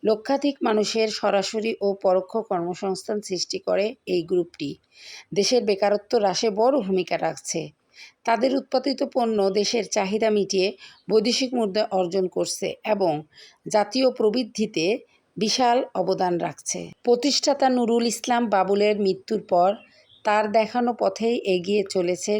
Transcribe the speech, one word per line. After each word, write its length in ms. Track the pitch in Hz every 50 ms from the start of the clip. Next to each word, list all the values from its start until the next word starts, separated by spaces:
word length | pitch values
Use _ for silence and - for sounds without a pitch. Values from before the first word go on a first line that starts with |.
লক্ষাধিক 540 | - 202 220 214 - - 277 277 285 285 277 -
মানুষের 460 | - 233 214 214 208 - - 226 220 220
সরাসরি 640 | 208 - - 202 190 196 190 - - 220 208 226 - -
ও 80 | 202 202 196
পরোক্ষ 380 | 196 - 196 185 185 185 - - 226 208 -
কর্মসংস্থান 720 | 202 175 170 175 180 - - 190 190 185 - - 214 208
সৃষ্টি 380 | 208 - 185 170 - - - 185
করে 280 | - - 180 185 202 220 269 _ -
এই 160 | - 180 180
গ্রুপটি। 480 | 160 170 190 180 170 175 - - 151 139 160 - _ _ _ - - - - - - - -
দেশের 280 | 196 196 - 254 240 208
বেকারত্ব 480 | 208 202 190 208 202 202 202 - - - 233
হ্রাসে 300 | 202 190 180 - - 226
বড় 240 | 196 202 226 254 277 285
ভূমিকা 360 | 202 185 190 185 175 - 175
রাখছে। 440 | 156 165 160 156 - - - - 165 156 151 - _ _ _ _ - - - _ _ -
তাদের 260 | - 226 220 240 262 254
উৎপাদিত 440 | 269 262 - - 262 - 285 262 - 285 -
পণ্য 260 | - 262 240 226 220 208 190 196
দেশের 340 | 190 208 202 - - 233 196 175
চাহিদা 400 | - 214 196 190 208 214 226 220
মিটিয়ে 380 | 214 208 190 190 202 190 180 202 - - - - - _ _ -
বৈদেশিক 400 | 196 220 202 247 233 - 269 240 254
মুদ্রা 300 | 247 220 202 185 214 214 -
অর্জন 340 | 196 190 185 170 175 196 185
করছে 420 | 180 - 180 175 - - - 202 - - - -
এবং 280 | 214 214 196 190 170 151 151 156 _ _ - - - _ _ -
জাতীয় 400 | 165 180 214 202 208 - 254 262 254
প্রবৃদ্ধিতে 720 | 240 247 226 214 208 254 254 214 - - 220 214 - 170 160 180 226 - - _ _ _ _ _ -
বিশাল 420 | - 208 214 - - 262 240 240 262 262 - -
অবদান 400 | 190 185 185 185 165 185 180 175 170
রাখছে। 420 | 170 160 147 - - - - 180 170 165 - _
প্রতিষ্ঠাতা 640 | - 247 240 240 240 285 262 - - 302 277 277 277 262
নুরুল 360 | 254 247 240 214 233 240 233
ইসলাম 360 | 233 - - - 254 247 240 240
বাবুলের 500 | 214 202 196 185 185 202 202 208 208 214 202
মৃত্যুর 420 | 208 190 185 190 - - 220 202
পর 280 | - - 196 175 175 190 208 - - _ _ _ _ _ _ _ -
তার 200 | 214 208 214 214 214
দেখানো 380 | 208 226 220 208 - 247 240 240 226 -
পথেই 360 | 208 190 190 - 214 233 240 - -
এগিয়ে 380 | 202 185 180 170 190 208 208 190 196
চলেছে 420 | - 190 175 175 180 170 - 208 208 214